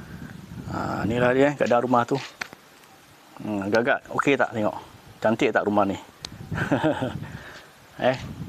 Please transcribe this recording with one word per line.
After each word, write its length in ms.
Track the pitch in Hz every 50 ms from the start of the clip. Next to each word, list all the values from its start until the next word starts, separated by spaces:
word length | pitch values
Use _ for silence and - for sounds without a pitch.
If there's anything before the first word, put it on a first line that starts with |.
| - - - - - - - - - - - - - -
Ah, 320 | - 160 147 143 - 143 -
ni 160 | 98 117 123
lah 160 | 123 123 127
dia, 240 | 131 139 143 147 -
keadaan 240 | - 107 120 120 123
rumah 240 | 123 127 117 117 -
tu. 80 | 143 131 - - - - - - - - - - - - - - - - - - - - - - - - -
Hmm, 240 | 107 104 101 98 101
agak-agak 320 | 104 113 120 139 117 - - - -
okey 240 | 139 - 147 139 123
tak 160 | 120 - 117
tengok? 240 | 113 104 98 - - - - - - - - - -
Cantik 320 | - 110 113 - 147 113
tak 160 | 104 101 85 101
rumah 160 | 104 104 101
ni? 160 | 98 90 - - - - - - - - - - -
<laughs> 1400 | - - - - 143 123 - 156 139 - 131 120 - - - - - - - - - - - - - - - - - -
Eh, 160 | - 123 131 - - - - - -